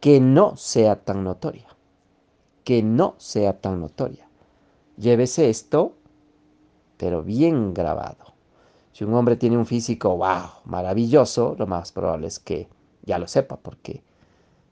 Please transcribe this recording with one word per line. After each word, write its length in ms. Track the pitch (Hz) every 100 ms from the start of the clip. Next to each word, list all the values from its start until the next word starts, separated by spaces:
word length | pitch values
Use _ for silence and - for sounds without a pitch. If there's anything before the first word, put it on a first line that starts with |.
que 200 | 147 139
no 360 | 131 139 208 -
sea 460 | - 127 107 101
tan 200 | - 98
notoria. 420 | 95 90 156 - - _ _ _ _ _ _ _ _ _
Que 200 | - 123
no 320 | 110 117 190 -
sea 420 | - - 101 95
tan 200 | 98 92
notoria. 480 | 78 - 131 - _ _ _ _ _ _ _ -
Llévese 500 | 104 120 123 - 143
esto, 480 | 110 - 147 233 - _ _ _ _ _ _ _ _ _ -
pero 240 | 90 87
bien 500 | 87 113 165 151 104
grabado. 640 | 90 85 78 - - - _ _ _ _ _ _
Si 120 | -
un 100 | 104
hombre 220 | 120 120 117
tiene 200 | 120 120
un 80 |
físico, 520 | 113 117 113 113 104 90
wow, 340 | 95 90 87 -
maravilloso, 920 | - 90 90 101 117 143 120 - 117 -
lo 80 | 104
más 260 | 87 82
probable 340 | - 90 80 80
es 120 | -
que 300 | - 80 - _ _ _
ya 160 | - -
lo 80 | 87
sepa, 300 | 139 135 131
porque 460 | - - - 131 _ _ _ _ _ _ _